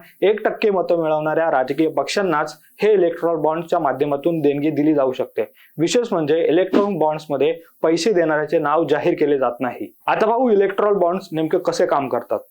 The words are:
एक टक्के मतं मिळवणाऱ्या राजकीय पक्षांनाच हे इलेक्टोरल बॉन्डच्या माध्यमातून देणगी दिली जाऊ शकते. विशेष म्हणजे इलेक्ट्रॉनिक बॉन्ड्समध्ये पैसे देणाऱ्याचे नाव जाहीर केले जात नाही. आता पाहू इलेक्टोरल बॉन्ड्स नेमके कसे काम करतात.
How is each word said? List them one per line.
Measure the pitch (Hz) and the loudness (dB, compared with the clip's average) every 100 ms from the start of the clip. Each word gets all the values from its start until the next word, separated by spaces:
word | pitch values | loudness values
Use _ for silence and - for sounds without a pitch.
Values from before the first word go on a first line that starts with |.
| - _ | -12 _
एक | 185 214 | 0 0
टक्के | 214 - 220 | -2 -2 0
मतं | 190 170 170 | 0 0 0
मिळवणाऱ्या | 160 156 156 156 165 | 0 0 0 0 0
राजकीय | 139 131 143 156 | 0 0 0 -2
पक्षांनाच | 143 135 202 196 151 156 - _ - | -2 -4 -2 -2 -2 -4 -8 _ -2
हे | 208 | 2
इलेक्टोरल | 202 170 165 165 165 | 2 2 0 -2 0
बॉन्डच्या | 151 160 165 175 | -2 -2 -2 -2
माध्यमातून | 147 135 147 139 175 165 | 0 -2 -2 -2 -2 0
देणगी | 147 143 151 | 0 0 -2
दिली | 143 151 | 0 2
जाऊ | 147 131 | 2 0
शकते. | 127 110 - 107 _ - - | -2 -6 -6 -6 _ -18 -4
विशेष | 165 247 233 | 0 0 0
म्हणजे | 180 147 160 | -2 0 2
इलेक्ट्रॉनिक | - 160 190 202 202 175 | 2 2 2 2 2 0
बॉन्ड्समध्ये | 156 156 151 139 147 165 - _ | -2 -2 -6 -2 0 -2 -10 _
पैसे | 165 165 233 | 0 2 2
देणाऱ्याचे | 180 160 151 147 165 | 2 2 0 0 0
नाव | 147 156 156 | 2 0 2
जाहीर | 147 175 160 | 0 0 0
केले | 147 143 | 2 2
जात | 123 - | 0 -2
नाही. | 123 - 107 - - | -6 -6 -12 -10 -4
आता | 165 214 | 0 2
पाहू | 233 254 | 2 2
इलेक्टोरल | 202 196 - 208 | 4 2 0 0
बॉन्ड्स | 202 170 185 - | 2 2 0 -6
नेमके | 156 160 180 | -4 -2 0
कसे | 180 170 180 | -2 0 0
काम | 151 131 | 0 -2
करतात. | 123 - 107 - | -4 -4 -6 -4